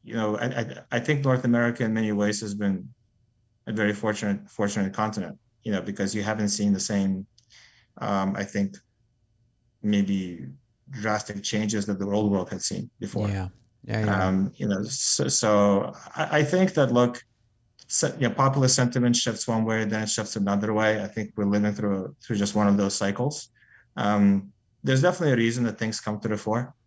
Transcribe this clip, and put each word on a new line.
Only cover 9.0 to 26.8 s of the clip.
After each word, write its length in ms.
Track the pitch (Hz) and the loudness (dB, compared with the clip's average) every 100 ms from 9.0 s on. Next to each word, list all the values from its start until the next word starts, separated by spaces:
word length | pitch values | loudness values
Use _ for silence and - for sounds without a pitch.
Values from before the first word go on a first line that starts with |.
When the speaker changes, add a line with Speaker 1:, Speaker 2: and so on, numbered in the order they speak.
| _ _ _ _ _ _ _ _ | _ _ _ _ _ _ _ _
Speaker 1:
maybe 600 | 107 104 98 98 92 87 131 135 _ _ - | 0 0 2 -2 -4 -10 -14 -16 _ _ -16
drastic 540 | 131 107 107 - 101 | -6 -4 -4 -4 -8
changes 420 | 101 107 107 107 98 | -4 -2 0 -2 -2
that 120 | 95 | -4
the 60 | 101 | -2
old 260 | 104 104 | 0 2
world 180 | 101 90 | 0 -2
had 120 | 95 | -6
seen 280 | - 95 - _ | -6 -6 -10 _
before. 280 | 101 - 101 | -8 -4 -2
Speaker 2:
Yeah. 220 | 98 92 - _ _ | -4 -6 -10 _ _
Yeah, 220 | - 110 104 | -6 -2 0
yeah. 220 | 95 92 | 2 2
Speaker 1:
Um, 240 | 95 98 - | 2 0 -2
you 100 | 107 | -2
know, 160 | 95 | -2
so, 440 | 110 - - - - | -4 -4 -2 0 0
so 680 | - 110 104 101 98 - - - - | 2 4 6 6 4 0 -8 -14 -6
I, 240 | - 151 | 0 2
I 40 | |
think 320 | 147 185 185 - | 4 4 4 4
that, 160 | 131 | 4
look, 320 | 120 123 120 - _ _ _ _ _ _ | 4 4 0 -18 _ _ _ _ _ _
se-, 260 | - 147 - | -2 -2 0
you 80 | 123 | -2
know, 40 | |
popular 340 | - 135 135 127 | 4 2 4 4
sentiment 480 | - 123 123 123 117 | 4 2 2 2 2
shifts 320 | - 104 - | 0 -2 -2
one 180 | 113 113 | 0 0
way, 200 | 110 107 | 0 0
then 180 | 107 | -2
it 60 | 107 | -2
shifts 260 | - 104 - | -4 -4 -2
another 360 | 98 101 107 | 0 0 2
way. 280 | 107 110 107 | 2 2 2
I 60 | 101 | -2
think 240 | - 104 - | -6 -6 -2
we're 100 | 101 | 0
living 280 | 104 104 | 2 2
through, 420 | 101 104 95 95 - | 0 -2 -2 -4 -12
through 120 | - 107 | -6 -2
just 180 | 101 | 0
one 140 | 107 101 | 2 4
of 100 | 101 | 4
those 160 | 98 | 2
cycles. 560 | - 101 101 131 147 - _ _ - _ - | 0 -2 -2 -4 -4 -14 _ _ -20 _ -2
Um, 540 | 104 104 101 98 98 _ _ _ | 0 4 4 4 -2 _ _ _
there's 180 | 131 131 | 0 4
definitely 320 | 175 180 160 | 4 2 2
a 40 | 120 | 2
reason 260 | 117 120 | 2 2
that 160 | 120 104 | -2 -2
things 200 | 110 107 | -4 -4
come 200 | - 104 | -6 -6
to 80 | 107 | -4
the 100 | 104 | -4
fore. 380 | - 113 123 _ | -2 -4 -4 _